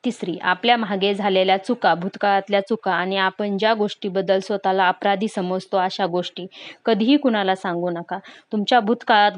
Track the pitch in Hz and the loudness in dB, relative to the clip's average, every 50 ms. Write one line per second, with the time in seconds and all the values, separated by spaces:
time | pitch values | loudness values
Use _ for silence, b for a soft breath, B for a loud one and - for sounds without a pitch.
0 | - 254 - - 214 180 165 - - - 180 180 - 233 240 233 226 185 208 196 | -4 -6 -6 -4 -6 -8 -6 -4 -2 -2 -2 0 2 2 2 2 2 -4 -2 0
1 | 190 202 202 196 202 202 190 190 190 190 190 196 190 - 247 240 - 185 165 170 | 0 0 0 0 0 2 2 2 4 4 2 0 0 -4 -4 0 2 0 2 2
2 | 175 196 - - - 202 196 196 196 202 202 202 196 - 226 214 - 190 180 170 | -2 -8 -6 -2 0 2 2 0 0 0 -2 -2 0 -2 -4 -4 -2 -2 -2 0
3 | 180 190 196 196 190 190 190 - 214 208 202 190 214 214 226 214 208 202 - _ | -2 -2 -2 0 0 -2 -2 -4 -4 -4 -2 0 2 0 2 2 0 -4 -4 _
4 | - 202 175 196 196 196 190 196 190 - 214 196 - 190 190 190 185 180 185 - | -8 -4 -2 -2 0 0 0 0 0 -2 -6 -2 -2 0 2 2 2 2 2 0
5 | - 202 202 190 214 214 - 208 180 180 185 185 185 _ 202 190 180 190 - - | 0 0 0 0 -2 -4 -4 -4 -4 -2 -4 -6 -6 _ -2 0 0 0 -2 -2
6 | 196 175 170 180 175 - _ - 180 185 B B B B B B _ 226 226 196 | -4 -2 -2 -2 -4 -4 _ -12 -14 -14 B B B B B B _ 0 2 2
7 | 220 240 285 285 294 254 220 208 196 185 190 190 - 190 170 170 175 180 170 170 | 4 4 4 4 4 2 0 2 2 0 0 0 -2 -4 -4 -2 -2 -4 -4 -6
8 | 170 - 180 196 B B B B B B - 214 202 - 254 247 208 202 240 233 | -6 -8 -10 -10 B B B B B B -4 -4 0 4 4 4 4 2 -2 -2
9 | - - 233 208 208 208 185 | 2 2 4 4 4 4 2